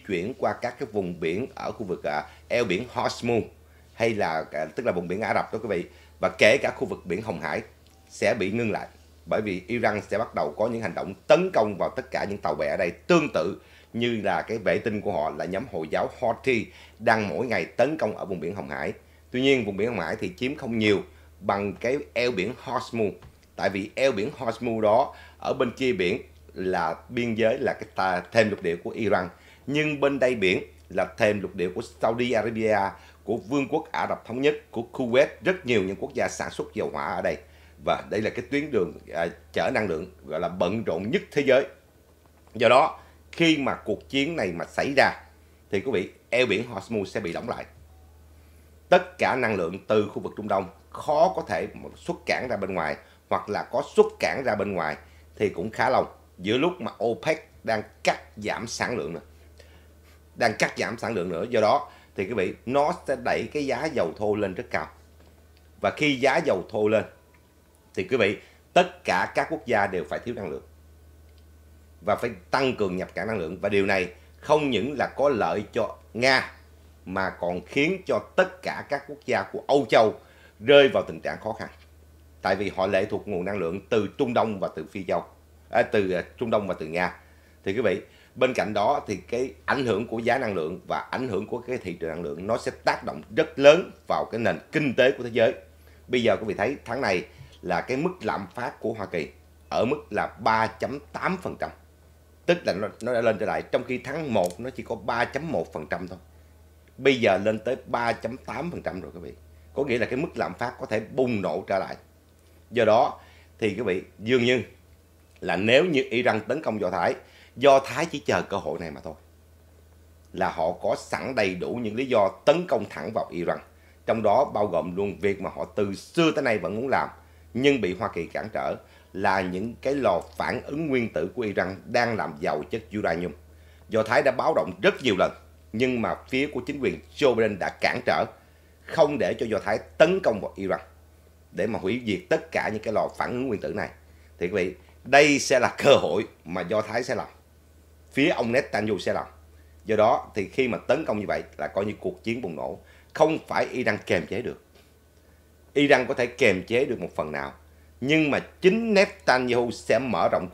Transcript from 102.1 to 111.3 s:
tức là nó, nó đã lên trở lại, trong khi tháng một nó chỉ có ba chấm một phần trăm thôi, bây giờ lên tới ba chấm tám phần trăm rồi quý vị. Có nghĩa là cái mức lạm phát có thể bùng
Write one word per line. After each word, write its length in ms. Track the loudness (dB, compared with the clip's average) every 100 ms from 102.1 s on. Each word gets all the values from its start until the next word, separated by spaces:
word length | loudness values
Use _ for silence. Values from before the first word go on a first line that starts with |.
| _ _ _ 0
tức 120 | 2
là 80 | 0
nó, 160 | -2 -4 -6
nó 100 | -4
đã 80 | 2
lên 180 | 2 2
trở 80 | 0
lại, 160 | -2
trong 220 | -2 -4
khi 140 | -2 -6
tháng 360 | -6 -8 -2
một 260 | 0 0 -2
nó 100 | -10
chỉ 120 | -10
có 120 | -8
ba 300 | -6 -2 -2
chấm 280 | -2 -4 -4
một 200 | -4 -4
phần 140 | -8 -8
trăm 180 | -8 -8
thôi, 100 | -14 -20 -20 -20 -20 -20 _ -20 0
bây 220 | 2 4
giờ 180 | 4 4
lên 140 | 2 0
tới 180 | -2 -6 -4
ba 260 | -2 -2
chấm 240 | -2 -6 -10
tám 340 | -10 -8 -8
phần 120 | -8
trăm 180 | -8 -8
rồi 120 | -10
quý 60 | -14
vị. 120 | -16 -16 -20 -20 -8
Có 100 | -4
nghĩa 140 | -2 0
là 80 | 0
cái 100 | -2
mức 120 | -4
lạm 200 | -4 -4
phát 180 | -4 -6 -6
có 60 | -4
thể 140 | -4
bùng 420 | -2 0 0